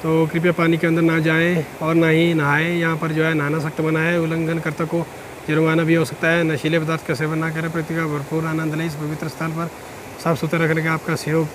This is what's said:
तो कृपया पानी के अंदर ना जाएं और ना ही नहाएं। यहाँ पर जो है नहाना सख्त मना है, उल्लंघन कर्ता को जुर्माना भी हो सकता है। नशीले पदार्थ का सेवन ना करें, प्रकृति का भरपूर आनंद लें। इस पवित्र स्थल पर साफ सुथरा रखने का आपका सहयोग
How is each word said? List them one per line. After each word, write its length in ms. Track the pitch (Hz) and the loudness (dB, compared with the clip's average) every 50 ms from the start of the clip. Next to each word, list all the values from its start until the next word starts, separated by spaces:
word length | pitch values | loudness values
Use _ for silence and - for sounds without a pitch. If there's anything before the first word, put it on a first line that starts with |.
| - | 2
तो 240 | 160 160 160 160 156 | 2 2 4 2 2
कृपया 240 | - 170 160 180 | 0 0 2 2
पानी 260 | 165 170 170 165 165 160 | 2 2 2 2 2 2
के 100 | 175 170 | 2 2
अंदर 140 | 165 170 | 2 4
ना 180 | 170 165 160 165 | 2 2 2 2
जाएं 460 | 156 165 160 160 165 175 180 170 147 - - - | 2 2 2 4 4 2 2 0 -2 -4 -6 -6
और 140 | 165 156 165 | -2 2 2
ना 120 | 165 165 160 | 4 4 6
ही 260 | 160 160 165 170 170 | 6 6 4 4 2
नहाएं। 440 | 156 147 143 143 147 160 170 175 170 | 2 2 2 2 2 2 0 0 0
यहाँ 200 | 170 165 165 156 | 0 0 0 0
पर 140 | 165 160 | -2 -2
जो 140 | 156 156 156 | 0 2 2
है 80 | 160 160 | 2 2
नहाना 260 | 156 143 143 151 160 | 0 0 0 -2 -2
सख्त 220 | 143 156 - - | -2 -4 -4 -2
मना 180 | 156 160 160 160 | 0 0 2 2
है, 200 | 160 165 175 170 | 2 2 2 2
उल्लंघन 400 | 165 160 165 165 165 160 170 165 | 0 0 0 -2 0 0 -2 -2
कर्ता 260 | 156 165 147 - 170 | -2 -4 -4 -4 -4
को 220 | 156 - 170 160 - - - - - - - - - | -2 -2 -4 -4 -4 -8 -16 -16 -16 -16 -14 -4 0
जुर्माना 340 | 156 156 160 160 160 165 165 | 2 4 4 4 4 2 4
भी 120 | 156 165 | 4 4
हो 100 | 165 160 | 4 2
सकता 220 | 160 - - - 165 | 0 -2 -2 0 2
है। 160 | 165 170 170 | 2 4 2
नशीले 360 | 160 156 143 - 156 160 165 | 2 0 0 0 0 0 2
पदार्थ 280 | 156 151 165 156 - - | 0 0 -4 -4 -2 -4
का 60 | 151 | -4
सेवन 240 | 120 156 151 160 156 | -2 -2 -2 -2 -2
ना 120 | 160 160 | -2 -2
करें, 220 | 156 160 160 165 | -4 -4 -6 -4
प्रकृति 240 | 160 170 156 - 165 | -4 -4 -4 -4 -4
का 120 | 165 165 156 | -2 -2 -2
भरपूर 380 | 147 147 139 - 156 160 165 | -2 -4 -4 -4 -4 -2 -2
आनंद 300 | 160 160 160 160 156 151 | -2 -2 -2 -2 -2 -2
लें। 100 | 156 165 | -2 -4
इस 100 | 170 151 | -4 -4
पवित्र 320 | 147 156 151 156 156 - 156 | -6 -6 -6 -6 -6 -6 -8
स्थल 200 | - - 160 165 | -6 -6 -6 -6
पर 220 | 160 160 170 165 - - - - - - - - - - - | -4 -4 -6 -6 -8 -12 -16 -16 -16 -16 -16 -16 -16 -6 -2
साफ 160 | - 165 131 | -2 0 0
सुथरा 260 | - 156 160 165 165 | 0 -2 0 0 2
रखने 180 | 156 160 160 156 | 2 2 0 0
का 100 | 165 160 | 0 -2
आपका 220 | 156 - - 160 | -2 -2 -4 -4
सहयोग 320 | 147 - 147 151 160 160 151 - | -4 -2 0 0 0 0 -2 -4